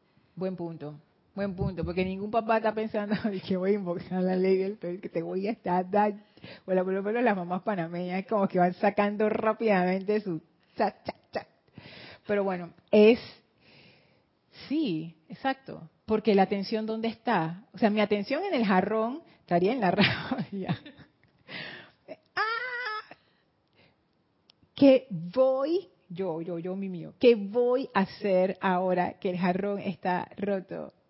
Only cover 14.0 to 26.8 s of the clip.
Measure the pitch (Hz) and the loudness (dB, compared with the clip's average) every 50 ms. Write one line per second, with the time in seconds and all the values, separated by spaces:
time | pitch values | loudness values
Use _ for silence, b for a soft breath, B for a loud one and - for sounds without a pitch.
14 | b b b b b b _ _ _ _ _ - - - 269 320 311 214 160 156 | b b b b b b _ _ _ _ _ -16 -8 -4 -2 0 0 0 -2 -4
15 | 160 165 - _ _ - 208 - - - 269 - - - - 165 165 - _ _ | -6 -8 -12 _ _ -18 -12 -6 -4 -4 -4 -4 -8 -16 -16 -14 -16 -20 _ _
16 | _ - 220 208 - 226 196 196 190 185 208 196 196 - 220 214 220 220 220 220 | _ 0 0 0 4 4 6 6 6 4 2 -2 -2 -2 -4 -4 -4 -4 -4 -4
17 | 226 226 220 - - 247 226 175 160 160 175 190 - _ - - 233 208 208 214 | -4 -4 -6 -4 -2 0 0 2 0 0 -4 -8 -14 _ -4 2 2 2 4 4
18 | 208 202 208 208 196 - 269 311 392 403 339 254 220 196 196 - 220 208 220 220 | 2 2 2 0 0 -2 -4 -4 -2 -2 0 0 2 4 4 4 4 2 0 0
19 | 220 240 262 330 - b b b b - 175 175 180 196 262 262 202 180 175 196 | -2 -2 -4 -8 -12 b b b b 0 0 2 2 2 0 0 0 0 2 4
20 | 185 - - - - - 254 285 170 - - 196 185 - - - - 285 - - | 2 2 2 -2 -4 -6 -4 -6 -6 -6 -8 -8 -4 -4 -4 -6 -6 -16 -20 -20
21 | - _ _ _ _ _ _ _ _ B B B B B B B B B B B | -20 _ _ _ _ _ _ _ _ B B B B B B B B B B B
22 | _ - - - _ _ - 370 415 440 466 480 494 508 494 480 494 427 427 427 | _ -20 -20 -20 _ _ -4 -4 -2 -2 -2 -4 -6 -6 -8 -8 -6 -6 -8 -10
23 | - - - _ _ _ _ _ _ _ _ _ _ _ _ b b b b _ | -10 -14 -20 _ _ _ _ _ _ _ _ _ _ _ _ b b b b _
24 | _ _ _ _ _ _ _ _ _ _ _ _ _ _ - - 277 269 262 254 | _ _ _ _ _ _ _ _ _ _ _ _ _ _ 0 6 8 8 8 6
25 | - - 196 160 170 175 - 254 262 262 262 262 269 311 339 392 - - _ _ | 4 -2 -10 -8 -8 -4 0 2 2 2 2 0 0 -2 -2 -2 -4 -6 _ _
26 | _ - 175 175 190 180 156 165 165 185 175 170 165 180 185 196 | _ -14 -10 -8 -6 -6 -6 -6 -6 -8 -8 -8 -6 -8 -8 -6